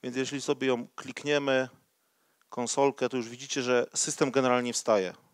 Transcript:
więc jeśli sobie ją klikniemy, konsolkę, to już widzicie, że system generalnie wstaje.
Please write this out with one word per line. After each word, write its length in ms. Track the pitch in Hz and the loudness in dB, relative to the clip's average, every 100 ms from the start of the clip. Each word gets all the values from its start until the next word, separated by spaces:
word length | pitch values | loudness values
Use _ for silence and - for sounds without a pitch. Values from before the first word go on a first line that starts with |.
więc 140 | 127 123 | -6 -4
jeśli 240 | 127 139 | -4 -4
sobie 260 | 127 135 131 | -2 0 2
ją 200 | 123 117 - | 0 -2 -12
klikniemy, 720 | 131 - 147 147 139 131 131 - _ _ _ _ _ _ _ | -14 -10 0 0 2 0 0 -8 _ _ _ _ _ _ _
konsolkę, 600 | - 120 - 139 135 123 | -8 -4 2 2 2 -2
to 80 | 131 | -2
już 120 | 117 | -6
widzicie, 340 | 123 139 - | -10 -8 -4
że 240 | 123 123 120 | 2 2 2
system 360 | - - - 143 | -2 -2 0 2
generalnie 420 | 131 131 123 123 | 2 4 2 2
wstaje. 420 | 113 - 107 92 - _ | -4 2 2 2 -6 _